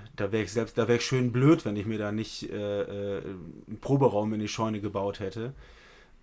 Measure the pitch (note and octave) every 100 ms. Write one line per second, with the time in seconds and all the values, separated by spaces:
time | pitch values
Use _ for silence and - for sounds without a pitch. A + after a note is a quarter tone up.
0 | G#2 - G2+ A2 G2+ G#2 A2+ - A2 A#2+
1 | - C3 B2 A#2+ C#3 D#3+ - G#2 G2+ G#2+
2 | G#2 G#2+ A2 - - G#2 G#2 G2+ G2 G2+
3 | G2+ G2 - F#2+ D#2+ - - A2 - C#3
4 | C3+ G#2 G#2+ A2 G#2 - A2 G#2+ G2+ G2
5 | G2+ G2+ F#2+ A2+ A#2 C#3 - - - -
6 | - -